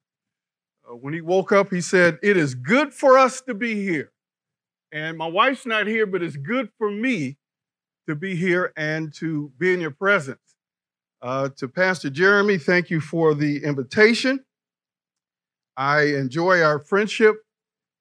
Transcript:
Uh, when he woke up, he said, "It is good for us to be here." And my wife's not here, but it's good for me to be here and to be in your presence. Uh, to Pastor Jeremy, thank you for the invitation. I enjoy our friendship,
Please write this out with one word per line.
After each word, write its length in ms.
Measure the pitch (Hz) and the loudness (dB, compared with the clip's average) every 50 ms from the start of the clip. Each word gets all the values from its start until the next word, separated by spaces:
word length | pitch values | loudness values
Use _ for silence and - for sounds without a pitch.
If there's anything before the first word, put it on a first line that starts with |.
| _ _ _ _ _ _ _ _ _ _ _ _ _ _ _ _ _ | _ _ _ _ _ _ _ _ _ _ _ _ _ _ _ _ _
Uh, 100 | - 120 | -20 -20
when 180 | 120 131 139 156 | -14 -10 -10 -10
he 60 | 170 | -8
woke 300 | 160 165 185 190 185 - | -2 0 0 0 2 4
up, 200 | 208 202 196 196 | 2 2 2 2
he 100 | 190 180 | -2 -6
said, 380 | 165 - - 185 175 170 165 - | -4 0 2 4 4 4 2 0
"It 160 | - 208 202 | 0 2 2
is 160 | 180 151 135 127 | 2 0 0 -4
good 400 | 123 123 143 226 277 311 285 - | -8 -2 0 2 2 2 0 -4
for 240 | - 302 269 254 | 2 4 6 6
us 240 | 269 262 247 254 - | 8 6 4 0 -6
to 140 | - 262 233 | -10 -10 -8
be 280 | 196 240 233 220 208 196 | -6 -6 -6 -4 -4 -4
here." 280 | 196 165 143 - - _ _ _ _ _ _ _ _ _ _ _ _ _ _ _ _ | -4 -4 -4 -6 -10 _ _ _ _ _ _ _ _ _ _ _ _ _ _ _ _
And 260 | 156 151 156 160 165 | -12 -10 -8 -8 -8
my 80 | 160 160 | -8 -8
wife's 400 | 165 165 196 233 269 277 240 - | -4 0 2 2 2 0 -2 -6
not 220 | 240 220 214 202 | -4 -4 -2 -2
here, 180 | 208 226 226 220 | -2 -2 -2 -2
but 160 | 196 185 180 | -2 -2 -4
it's 160 | 170 160 135 | -6 -6 -8
good 320 | 147 135 156 233 262 247 202 _ | -10 -8 -4 -4 -4 -4 -6 _
for 140 | _ 220 208 | _ -6 -6
me 480 | 202 208 233 262 247 175 143 127 139 - _ _ _ _ _ _ _ _ _ _ _ _ _ | -4 -4 -2 -2 -2 -2 -4 -6 -8 -12 _ _ _ _ _ _ _ _ _ _ _ _ _
to 60 | - 156 | -10 -8
be 220 | 147 175 196 185 | -8 -6 -6 -4
here 360 | 160 185 190 185 180 180 - - | -2 0 0 0 0 0 -4 -6
and 340 | 156 156 151 156 160 160 151 - | -6 -6 -4 -4 -6 -6 -10 -10
to 360 | - 180 165 160 147 147 147 - | -8 -8 -6 -6 -6 -8 -8 -8
be 160 | _ 170 185 185 | _ -2 0 0
in 80 | 180 | 0
your 80 | 165 156 | -2 -6
presence. 680 | 139 - 196 196 202 185 143 131 117 - _ _ _ _ _ _ _ _ _ _ _ _ _ _ _ _ 127 | -6 -2 0 2 2 2 0 -4 -12 -16 _ _ _ _ _ _ _ _ _ _ _ _ _ _ _ _ -8
Uh, 260 | 123 131 135 139 135 135 | -6 -4 -4 -4 -6 -6
to 100 | - 139 | -10 -12
Pastor 440 | 123 - 180 185 190 185 - - 143 | -8 -4 -2 0 0 -2 -4 -6 -8
Jeremy, 480 | 135 143 185 196 208 202 202 208 202 165 | -2 2 4 4 4 4 4 2 0 0
thank 320 | - - 180 175 175 - | 0 2 0 0 0 0
you 100 | 170 160 | -4 -4
for 320 | - - - 165 165 156 151 | -4 -4 -2 0 2 2 2
the 300 | 143 151 147 147 143 - | 2 0 -2 -2 -2 -4
invitation. 840 | 147 143 135 123 - - 220 214 226 233 214 - 262 269 262 - _ _ _ _ _ _ _ _ _ _ _ _ _ _ _ _ _ _ _ _ _ _ _ _ _ _ | -4 -4 -4 -6 -4 2 4 4 4 4 2 0 -2 -2 -2 -6 _ _ _ _ _ _ _ _ _ _ _ _ _ _ _ _ _ _ _ _ _ _ _ _ _ _
I 260 | 131 135 139 147 151 | -4 -2 0 2 2
enjoy 600 | 147 147 143 139 135 123 123 165 170 185 185 175 | 2 2 0 -2 -4 -4 -4 -2 2 2 4 4
our 160 | 160 151 151 | 4 2 2
friendship, 600 | 143 147 _ 202 196 214 202 - - 226 214 214 214 _ _ _ _ _ _ _ _ _ _ _ _ | 0 -2 _ 0 0 0 -2 0 4 4 4 4 2 _ _ _ _ _ _ _ _ _ _ _ _